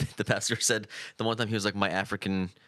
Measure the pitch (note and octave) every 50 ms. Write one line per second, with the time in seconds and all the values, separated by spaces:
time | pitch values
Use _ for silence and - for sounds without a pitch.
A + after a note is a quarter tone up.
0 | - - - - G#2 - A2 G2+ - - A#2 - - - A#2 G#2+ G#2 - - -
1 | - - - - G#2+ A2+ A#2 A2 A#2+ G2+ A2+ G#2+ G2 G#2 G2 G2+ G2 F#2+ D#2+ F#2+
2 | G2 - G#2 G2+ - G2 F#2+ F#2+ F#2 F2+ - _ -